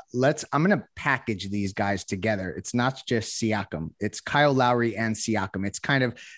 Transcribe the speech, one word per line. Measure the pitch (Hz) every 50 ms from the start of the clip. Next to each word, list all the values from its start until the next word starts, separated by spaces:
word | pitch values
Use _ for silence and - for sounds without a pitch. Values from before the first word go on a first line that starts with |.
| - _ -
let's, | 123 131 139 156 - - -
I'm | - 143
gonna | 160 196 208 131 - _ -
package | - - 147 135 123 - - 107 87 95 98
these | 101 101 98 95
guys | 95 - 104 101 101 95 -
together. | - 107 95 90 110 107 95 95 90 65
It's | 90 - - -
not | 120 120 135 131 - -
just | - 123 113 104 - - -
Siakam, | 113 110 107 104 92 - - 78 80 78 - -
it's | 101 104 - -
Kyle | - - - 143 147 147 135
Lowry | 131 123 123 123 120 117 117 101
and | 101 113 113 110
Siakam. | - - - 110 104 95 95 - 95 98
It's | 101 - -
kind | - - 139 135 127
of, | 120 - - - - -